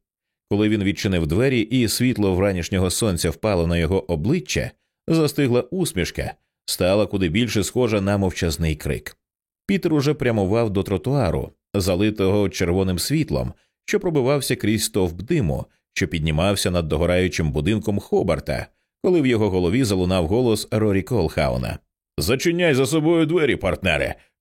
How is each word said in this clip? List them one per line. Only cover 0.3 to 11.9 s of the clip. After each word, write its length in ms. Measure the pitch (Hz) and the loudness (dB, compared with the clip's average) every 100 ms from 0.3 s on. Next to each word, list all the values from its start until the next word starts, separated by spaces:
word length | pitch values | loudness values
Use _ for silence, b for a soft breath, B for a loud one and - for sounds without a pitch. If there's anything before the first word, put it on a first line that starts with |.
| _ - | _ -4
Коли 180 | 104 107 | 0 2
він 160 | 107 | 2
відчинив 420 | 98 85 104 90 80 | 0 -2 -2 0 0
двері 340 | 87 135 120 | 0 2 0
і 280 | - 127 113 | 0 0 0
світло 460 | - 127 104 101 | 0 0 2 0
вранішнього 560 | 90 101 90 85 95 92 | 2 0 -2 -2 -2 0
сонця 400 | - 110 85 85 | 0 -2 0 -2
впало 360 | - 110 92 85 | -2 -2 0 0
на 120 | 85 | 0
його 340 | 80 95 - | 0 0 -2
обличчя, 580 | 82 95 175 - - 64 - _ _ - | -4 0 -2 -2 -6 -6 -10 _ _ -2
застигла 520 | 165 151 147 139 120 | 0 2 0 2 2
усмішка, 760 | - 185 165 92 80 - 64 - _ _ - | 0 -4 -4 -2 -4 -4 -8 -10 _ _ -10
стала 400 | - 90 104 101 | -2 0 2 0
куди 220 | 98 90 | 0 0
більше 360 | 95 120 107 | 2 0 0
схожа 360 | 92 120 120 107 | -2 0 0 0
на 180 | 98 101 | 0 0
мовчазний 580 | 95 - 87 78 80 76 | 0 0 -4 0 -2 -2
крик. 400 | - 69 - - _ _ _ _ - | -4 -6 -8 -20 _ _ _ _ -2
Пітер 280 | 196 170 | -2 2
уже 200 | 156 139 | 0 0
прямував 560 | 143 123 113 92 113 113 | 0 0 0 2 0 0
до 120 | 95 | -2
тротуару, 680 | 95 92 127 143 95 76 - _ _ | -2 -2 -2 0 0 -2 -6 _ _
залитого 760 | 101 92 | -2 0